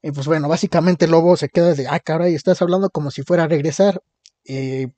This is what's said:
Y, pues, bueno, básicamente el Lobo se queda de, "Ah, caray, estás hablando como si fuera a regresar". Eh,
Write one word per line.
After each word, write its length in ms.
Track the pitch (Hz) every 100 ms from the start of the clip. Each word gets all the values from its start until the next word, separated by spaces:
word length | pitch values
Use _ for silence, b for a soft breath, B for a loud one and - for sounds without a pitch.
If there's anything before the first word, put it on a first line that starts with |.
Y, 80 | 156
pues, 140 | 143 139
bueno, 220 | 160 147
básicamente 560 | 170 196 170 175 175
el 80 | 165
Lobo 240 | 165 170 175
se 120 | 143
queda 260 | 170 170
de, 120 | 143 127
"Ah, 120 | 156
caray, 340 | - 160 175
estás 260 | 156 - 180
hablando 280 | 175 185 196
como 200 | - 143
si 120 | -
fuera 220 | 139 175
a 40 | 160
regresar". 540 | 160 151 143 202 180 _ _ - _
Eh, 440 | - 135 131 131 131